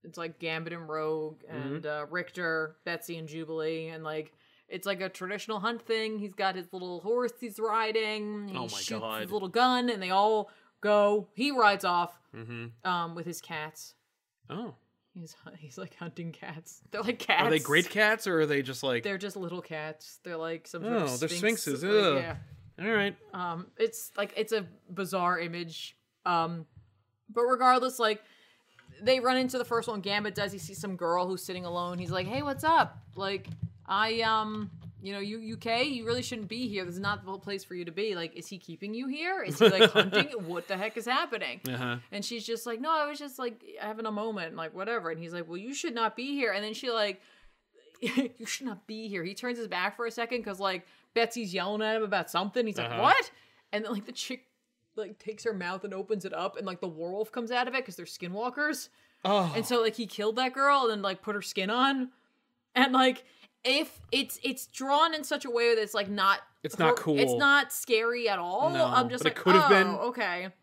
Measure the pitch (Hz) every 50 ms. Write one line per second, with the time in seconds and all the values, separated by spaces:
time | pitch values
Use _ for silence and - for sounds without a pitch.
0 | _ 175 165 180 170 165 160 _ - 160 160 160 165 165 170 170 165 156 151 156
1 | 156 156 156 156 156 156 156 - - - - 135 143 135 139 156 156 147 151 151
2 | 147 147 151 180 175 175 - - 180 165 160 160 156 156 160 _ _ 175 170 160
3 | - - 170 165 160 156 147 160 160 151 160 160 156 156 165 160 160 160 165 160
4 | 160 156 156 156 160 - _ _ _ _ _ _ _ _ - 185 180 196 196 175
5 | 190 190 185 - 185 185 202 202 - - 220 208 185 226 233 226 - - 226 220
6 | 220 220 214 214 202 208 185 - 202 190 180 185 175 175 - 185 180 180 180 175
7 | 160 196 233 247 247 233 233 - - 233 202 - 220 226 208 226 220 220 220 220
8 | 220 214 214 214 208 208 208 208 208 202 190 185 - - - - - - 226 220
9 | 214 113 214 110 107 180 196 208 190 185 165 226 247 254 254 247 247 247 233 202
10 | 190 180 185 190 202 214 220 214 202 208 - _ _ _ _ _ - 202 208 208
11 | 202 208 208 214 190 - _ - 247 285 285 254 226 208 202 196 196 185 175 170
12 | 175 165 - _ _ _ - 113 117 113 120 117 117 117 117 _ _ 185 180 175
13 | 170 165 170 170 165 175 170 - - - 170 156 151 156 156 - - - - _
14 | _ _ _ _ _ _ _ _ _ 117 135 180 240 214 127 _ _ _ _ _
15 | _ _ _ 185 170 160 - _ _ 175 - 170 151 147 127 - 185 170 - -
16 | 175 170 165 - 170 170 156 - - - - 156 165 - - - _ _ - 208
17 | 220 208 247 - - - 202 160 190 233 160 156 131 - 143 160 175 - - 202
18 | 214 214 220 220 - 202 180 160 156 147 147 139 139 127 135 120 - 135 123 120
19 | 117 202 202 190 196 208 - 202 185 170 170 180 175 - 165 156 151 156 156 156
20 | - - - - _ 180 170 160 160 165 165 165 _ - - 175 180 220 240 226
21 | 170 139 127 123 147 160 175 175 180 214 233 220 - 151 139 127 156 190 208 214
22 | 202 180 143 135 131 165 156 - - - - - - - _ - 165 208 226 214
23 | 202 202 196 - - - - 190 180 175 170 165 185 - _ - 226 226 226 -
24 | - - _ - 202 208 - - 220 220 226 220 190 - - - _ _ 180 170
25 | 196 170 175 190 180 175 180 170 170 170 165 175 175 165 160 - - - - _
26 | _ _ _ _ _ 180 175 170 165 165 170 165 160 _ _ - _ _ _ _
27 | _ _ _ _ _ _ 214 226 240 240 254 240 254 254 254 254 247 262 - -
28 | 233 214 214 208 - _ _ _ _ _ _ _ _ _ _ _ _ _ - 147
29 | 202 226 262 262 233 247 254 254 262 254 254 254 240 240 240 233 226 240 220 208
30 | 180 202 202 208 208 214 202 - 202 202 196 196 160 156 190 - - 202 190 170
31 | 175 165 170 180 180 180 190 180 - - 185 180 180 175 175 175 175 175 180 175
32 | 180 170 180 185 185 185 220 269 294 285 277 277 - 311 330 320 240 165 - -
33 | - - - 180 196 196 202 196 190 - - - - - - - - - 185 196
34 | 214 226 220 226 226 220 220 220 214 214 214 214 208 190 160 165 - 165 - -
35 | - 190 202 202 202 208 214 226 226 220 226 220 - 233 226 233 254 302 277 240
36 | 226 220 233 247 247 - 254 226 214 175 220 233 254 240 202 196 185 175 175 180
37 | 196 202 208 196 196 185 190 185 - 208 202 196 190 - 185 180 175 170 160 175
38 | 208 220 196 175 170 160 - - 160 - 202 185 - - 165 160 196 202 214 233
39 | 254 269 262 294 320 349 381 381 262 160 147 147 214 214 190 190 226 208 - 220
40 | 190 190 185 208 190 294 285 226 190 160 175 175 170 - 196 180 196 220 214 233
41 | 214 233 254 277 339 302 262 214 185 135 120 190 _ 127 127 120 127 123 120 120
42 | 120 _ - 208 196 - 240 233 208 - 233 220 - 247 233 220 254 311 330 311
43 | 294 294 294 285 294 285 262 - 254 240 226 - - - - - - 208 214 220
44 | 226 220 214 208 214 226 220 196 170 165 160 160 165 160 156 175 190 214 233 233
45 | 180 165 165 160 170 170 165 175 170 160 170 175 196 240 277 277 - 339 233 233
46 | 226 220 220 - 247 269 285 277 262 226 190 196 208 214 220 214 - 254 233 226
47 | 208 208 190 190 _ - - _ _ - _ _ _ _ _ _ _ - _ _
48 | - 226 254 254 277 247 - _ 226 214 - - 269 254 208 185 _ - 220 220
49 | 220 220 202 185 160 180 202 196 - 247 240 233 226 208 180 175 180 202 202 -
50 | 240 233 226 - 233 233 254 247 220 214 196 185 202 196 185 180 175 _ - _
51 | _ _ _ 226 233 226 233 240 226 196 175 190 175 190 208 214 220 214 220 226
52 | 220 202 196 190 165 - - 170 185 202 - 254 240 220 202 - 120 117 120 233
53 | 220 277 381 494 - - - - _ _ _ _ _ _ - 208 220 214 240 202
54 | 208 - 247 - - - 254 247 _ _ _ _ _ _ _ _ _ _ _ -
55 | 214 190 208 _ - 208 220 208 - 233 214 190 180 175 185 190 185 196 190 190
56 | 202 196 220 202 175 190 - 160 175 196 - - 214 196 180 170 - 190 165 156
57 | 165 175 185 202 220 214 - 254 233 220 247 247 247 254 247 269 254 - 175 -
58 | 175 - - - - 175 180 202 226 247 247 285 294 302 302 - - - _ _
59 | _ _ _ _ _ 190 202 208 185 170 147 214 220 - 247 240 226 226 214 -
60 | 233 190 - - 208 214 220 233 254 254 254 269 277 277 285 277 262 233 220 208
61 | 196 202 190 185 - - 208 202 190 - - 202 190 190 220 247 254 269 277 269
62 | 254 254 _ _ _ _ _ _ _ _ _ _ _ _ _ 247 254 269 254 262
63 | 262 262 254 - - _ _ _ - - _ _ _ 247 269 285 311 302 - -
64 | - - - 262 269 208 - - - 285 247 262 - - _ - 262 269 277 285
65 | 320 330 320 311 285 - 302 285 294 277 240 233 233 233 233 220 214 208 - 220
66 | 202 190 202 202 190 196 196 - - _ _ _ _ 156 - - 170 160 160 156
67 | - 165 151 143 - 262 247 240 285 285 285 285 262 - - - - - 247 220
68 | 226 233 240 240 240 220 202 185 175 175 180 214 277 320 - 135 127 127 - -
69 | - - 240 247 - 156 151 - - 185 180 - - - 202 190 196 196 196 -
70 | - 240 233 247 220 190 175 180 180 190 180 _